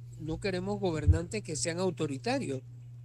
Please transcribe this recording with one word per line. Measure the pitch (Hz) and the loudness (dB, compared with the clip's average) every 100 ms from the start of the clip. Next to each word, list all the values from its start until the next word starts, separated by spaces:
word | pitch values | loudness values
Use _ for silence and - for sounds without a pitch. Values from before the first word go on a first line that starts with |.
| - - | -14 -8
no | 156 160 | -4 -2
queremos | 202 180 190 208 | 0 0 0 0
gobernantes | 190 156 151 160 170 214 | 2 4 6 6 4 -4
que | - 147 | -4 -2
sean | 170 170 | -2 2
autoritarios, | 185 156 151 135 233 269 156 131 - - - - | 0 2 -2 0 0 0 0 -4 -8 -16 -16 -16